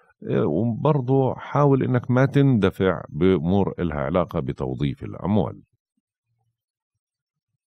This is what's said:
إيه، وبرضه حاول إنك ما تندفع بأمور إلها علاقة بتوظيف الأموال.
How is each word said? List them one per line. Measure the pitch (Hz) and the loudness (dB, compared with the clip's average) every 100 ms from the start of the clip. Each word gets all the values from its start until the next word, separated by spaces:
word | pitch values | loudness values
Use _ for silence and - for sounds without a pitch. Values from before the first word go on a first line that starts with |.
| _ _ | _ _
إيه، | - 127 101 | -6 -2 0
وبرضه | 80 117 110 147 147 123 135 127 - | 0 -2 0 0 0 0 0 0 -4
حاول | - 139 143 135 | -4 0 2 2
إنك | 123 123 - | 2 -2 0
ما | 123 135 | 2 2
تندفع | 139 139 117 95 - 95 80 - | 4 4 4 2 2 0 0 -6
بأمور | 73 92 87 82 98 90 - | 2 2 4 2 0 0 -2
إلها | 85 73 | -4 -4
علاقة | 69 90 85 85 | -2 0 -2 -4
بتوظيف | 65 69 65 62 71 - | -6 -6 -6 -4 -4 -6
الأموال. | - - 90 104 67 98 - _ _ _ _ _ _ _ _ _ _ _ _ _ _ _ _ _ _ _ | -12 -8 -2 0 -2 -6 -20 _ _ _ _ _ _ _ _ _ _ _ _ _ _ _ _ _ _ _